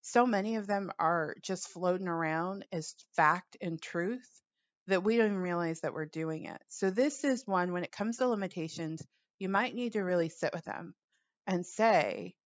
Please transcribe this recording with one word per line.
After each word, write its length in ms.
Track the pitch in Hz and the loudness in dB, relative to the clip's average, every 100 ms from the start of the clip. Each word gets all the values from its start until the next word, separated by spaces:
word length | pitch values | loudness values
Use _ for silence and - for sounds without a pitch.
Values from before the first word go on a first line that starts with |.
So 240 | - 240 247 | 2 4 4
many 300 | 208 202 226 | 4 0 -2
of 100 | 202 | -2
them 260 | 202 196 - | -2 -2 0
are 380 | 160 170 151 - | 2 2 -2 -6
just 280 | - 185 - | -6 -6 -6
floating 380 | - 180 185 185 | -4 0 0 0
around 600 | 165 160 160 175 196 - | 0 0 0 -2 -6 -6
as 240 | 175 156 - - - | -8 -8 -14 -10 4
fact 400 | 151 175 - - | 6 4 -2 -8
and 180 | 190 160 | -6 -6
truth 480 | - 170 175 247 247 - _ _ _ _ - | -6 -4 -4 -4 -10 -20 _ _ _ _ 0
that 140 | 190 | 2
we 140 | 196 226 | 4 4
don't 120 | 220 | 4
even 100 | 202 | 2
realize 420 | 180 175 170 165 | 0 0 -2 -2
that 140 | 151 | -4
we're 100 | - | -6
doing 400 | 156 160 160 160 | -6 -4 -4 -4
it. 160 | 82 - _ | -8 -14 _
So 220 | - 190 | 0 0
this 340 | 190 277 294 | 4 2 2
is 220 | 285 254 - | 0 0 0
one, 260 | 190 175 | 0 2
when 120 | 175 | -2
it 80 | 175 | -4
comes 260 | - 208 233 | -4 -4 0
to 100 | 254 | 0
limitations, 760 | 220 190 180 165 - 160 160 - _ _ _ | 0 -2 -4 -8 -6 -6 -6 -10 _ _ _
you 100 | 190 | 0
might 260 | 196 247 | 0 0
need 200 | 240 240 | -2 -4
to 80 | 214 | -2
really 260 | 185 180 165 | 2 2 2
sit 240 | - 160 | 0 -4
with 120 | 170 - | -4 -8
them 280 | - 170 - _ _ _ _ - | -10 -10 -16 _ _ _ _ -2
and 180 | 185 | -2
say 720 | 175 - 220 196 120 101 92 - | -2 2 6 6 4 -2 -8 -14